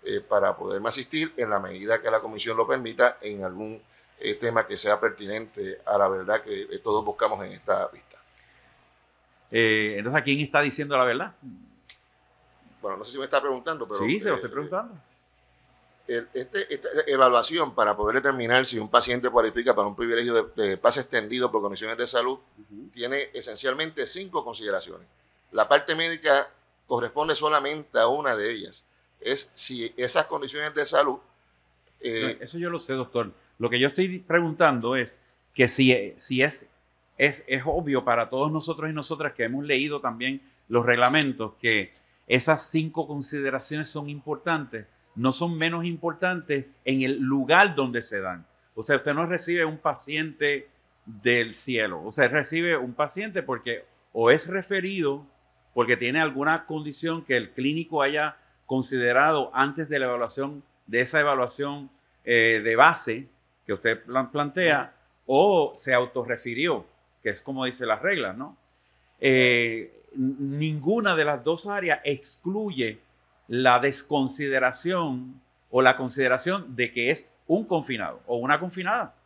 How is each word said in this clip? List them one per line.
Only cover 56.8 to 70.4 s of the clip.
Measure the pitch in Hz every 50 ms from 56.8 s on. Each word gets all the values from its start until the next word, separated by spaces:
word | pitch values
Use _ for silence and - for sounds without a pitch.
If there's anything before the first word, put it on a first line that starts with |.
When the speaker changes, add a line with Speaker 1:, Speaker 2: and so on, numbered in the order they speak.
| 151 147 139 - - 165 165 165 165
Speaker 2:
que | - 135 123
el | 110 95
clínico | - - 127 139 151 165 170 165 165 151
haya | 139 139 147 151 151 151 135 _ _ _ _ _ _
considerado | _ 131 131 127 - 135 127 123 120 123 127 143 156 160 147 131 - -
antes | 127 135 143 143 160 160 143
de | 151 139
la | 131
evaluación, | 127 123 123 120 113 - 135 135 139 147 143 - _ _ _ _ -
de | 107 120
esa | 127 127 - 156
evaluación, | 147 147 139 131 123 123 - - 143 143 143 143 139 135 _ _ _ _ _ _ _
eh, | 117 120 117 113 113 113 110 104
de | 113 113
base | 113 135 160 170 - - - 110 113 139 131 _ _ _ _ _ _ _
que | - 101
usted | 95 - 113 113 110 -
plan-, | 117 123 131 131 127
plantea, | - 147 147 143 139 180 180 165 151 139 131 - _ _ _ _ _ _ _
o | - 131 139 175 202 202 175 147 127 -
se | - - 139 127
autorrefirió, | 123 123 120 - 131 117 120 120 117 - 120 117 120 151 175 151 110 - _ _ _ _ _ _ _
que | _ 113
es | 101 -
como | _ - 139 131 131
dice | 127 123 - 127
las | 117 107 104
reglas, | 127 185 202 170 123 98 95
¿no? | 113 135 147 - _ _ _ _ _ _ _ _ _ _ _ _ _
Eh, | - 139 131 131 127 123 120 120 117 117 113 113 107 - _ - _ _ -
n-, | 135 131 131 135 135